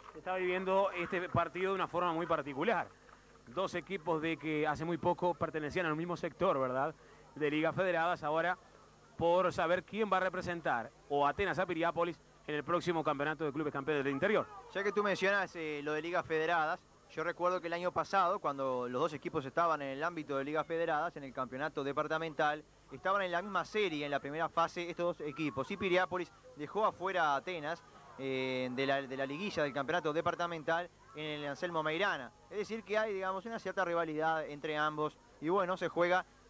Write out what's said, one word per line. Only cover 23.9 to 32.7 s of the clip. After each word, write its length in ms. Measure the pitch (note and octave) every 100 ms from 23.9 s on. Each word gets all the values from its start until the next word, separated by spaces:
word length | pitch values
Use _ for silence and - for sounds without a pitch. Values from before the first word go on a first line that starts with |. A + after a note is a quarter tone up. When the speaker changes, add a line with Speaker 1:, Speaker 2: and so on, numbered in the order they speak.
| D3+
Speaker 2:
en 80 | D3
la 80 | C#3
primera 300 | C#3 D3+ E3
fase 400 | - E3 - E3+
estos 280 | F3 F3 F3+
dos 100 | D3+
equipos. 420 | C3 D#3 C3+ C3+
Y 80 | G3
Piriápolis 540 | G3 F3+ F3+ F3+ E3+ - - -
dejó 300 | D3 G3+ G#3+
afuera 480 | - F3+ F#3 D#3
a 20 | C#3
Atenas, 460 | D#3 F3 D3 E3+ - - - -
eh, 520 | C3+ C3 C3 B2+ B2+
de 120 | B2+ C#3
la, 160 | C#3
de 160 | C3+ C3
la 80 | C3+
liguilla 380 | D3 G3+ E3+
del 100 | D3
campeonato 400 | C3 C#3 E3+ E3+
departamental 760 | D3+ E3+ E3+ E3+ E3+ D3+ E3 F3 - - D3
en 260 | D3+ D3
el 60 | D3
Anselmo 340 | C#3 F3+ E3
Meirana. 480 | D#3 D#3+ G3 D#3+ A#2+ - -
Es 100 | F#3+
decir, 240 | G3